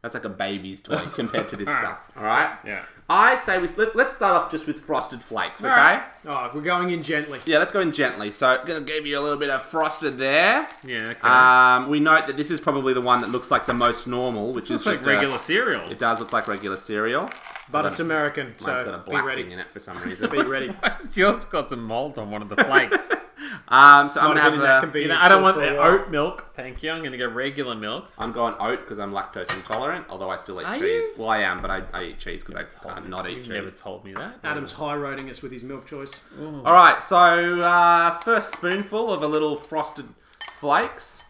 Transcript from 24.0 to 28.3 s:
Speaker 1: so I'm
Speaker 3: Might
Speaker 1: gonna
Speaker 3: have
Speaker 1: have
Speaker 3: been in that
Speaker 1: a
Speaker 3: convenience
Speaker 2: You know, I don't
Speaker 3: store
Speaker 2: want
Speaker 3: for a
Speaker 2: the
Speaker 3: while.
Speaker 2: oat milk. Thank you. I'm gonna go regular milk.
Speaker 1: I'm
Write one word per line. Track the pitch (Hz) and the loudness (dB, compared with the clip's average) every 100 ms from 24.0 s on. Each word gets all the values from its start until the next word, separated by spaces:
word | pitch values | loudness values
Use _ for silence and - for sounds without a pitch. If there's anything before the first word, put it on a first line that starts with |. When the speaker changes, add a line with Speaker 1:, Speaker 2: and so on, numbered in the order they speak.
| 143 | 8
Speaker 1:
so | 147 | 2
I'm | 151 151 | 2 4
Speaker 3:
Might | |
Speaker 1:
gonna | |
Speaker 3:
have | 147 | 4
Speaker 1:
have | |
Speaker 3:
been | |
in | 151 | 4
that | 139 131 | 4 4
Speaker 1:
a | |
Speaker 3:
convenience | 160 147 156 | 4 -2 0
Speaker 2:
You | 165 | 4
know, | 180 | 8
I | |
don't | 190 | 8
Speaker 3:
store | |
Speaker 2:
want | 190 170 | 6 4
Speaker 3:
for | |
a | 151 | 0
Speaker 2:
the | 143 | 4
Speaker 3:
while. | 160 196 - | 6 4 2
Speaker 2:
oat | |
milk. | 156 160 - - - | -2 -2 -4 -16 -14
Thank | 131 123 | -14 -10
you. | 156 | -8
I'm | 165 | -8
gonna | 151 127 | -8 -6
go | 123 | -6
regular | 113 135 139 127 110 | -4 -6 -4 -6 -6
milk. | 104 131 - - | -6 -8 -12 -10
Speaker 1:
I'm | 113 | -8